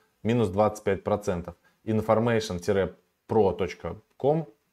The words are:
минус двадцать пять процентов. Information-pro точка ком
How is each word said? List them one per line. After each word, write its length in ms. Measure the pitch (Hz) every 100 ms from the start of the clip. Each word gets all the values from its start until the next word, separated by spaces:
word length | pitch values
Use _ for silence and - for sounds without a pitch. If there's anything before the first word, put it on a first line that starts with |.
| _ _
минус 260 | 107 120 104
двадцать 360 | 92 107 -
пять 200 | - 95
процентов. 500 | - 101 - 90 90 - _ _
Information-pro 1700 | - 110 104 110 120 113 - 90 95 98 90 - _ _ - 110 95 -
точка 380 | 90 - 85 95 _ _
ком 320 | 131 160 156 - _